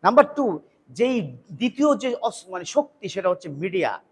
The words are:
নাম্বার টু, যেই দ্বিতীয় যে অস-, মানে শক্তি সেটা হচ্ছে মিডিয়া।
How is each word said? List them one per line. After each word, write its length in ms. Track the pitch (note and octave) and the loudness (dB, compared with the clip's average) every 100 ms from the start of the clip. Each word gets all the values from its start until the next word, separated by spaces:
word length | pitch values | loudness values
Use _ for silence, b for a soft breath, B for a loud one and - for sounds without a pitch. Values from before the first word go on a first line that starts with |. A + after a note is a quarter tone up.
নাম্বার 220 | F#3 B3 C#4 - | 6 6 4 2
টু, 100 | C4 D#3 _ _ _ | -2 -2 _ _ _
যেই 260 | B2+ A#3+ B3+ D3+ B2 _ E3+ | -2 0 0 -2 -10 _ -4
দ্বিতীয় 320 | A#3+ - D4 C4+ | -4 2 2 2
যে 80 | C4 | 0
অস-, 320 | A#3+ A#3 A3+ F#3 | -2 -4 -6 -10
মানে 120 | F3+ | -10
শক্তি 420 | E3+ C#4 D4 _ G3 | -2 -2 -2 _ -10
সেটা 140 | G3 F#3 | -2 0
হচ্ছে 160 | F3+ F3+ | 0 -4
মিডিয়া। 440 | C#3+ F#3 F3+ C#3+ F#2+ _ | -8 -6 -2 -2 -4 _